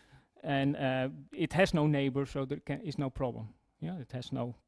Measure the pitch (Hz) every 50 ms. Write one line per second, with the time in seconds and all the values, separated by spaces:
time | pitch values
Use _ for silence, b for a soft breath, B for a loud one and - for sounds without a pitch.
0 | b b b b b b b - - 156 143 135 135 139 147 - 143 131 131 131
1 | 127 135 160 151 139 - - - 165 151 - 156 196 - - 160 147 151 147 139
2 | 139 139 127 139 139 127 - 143 135 131 143 160 - - 139 - 240 170 131 -
3 | 143 131 - - 143 123 113 113 110 107 - _ _ _ _ _ 156 160 185 175
4 | 123 - - 127 123 - 135 127 120 123 117 - _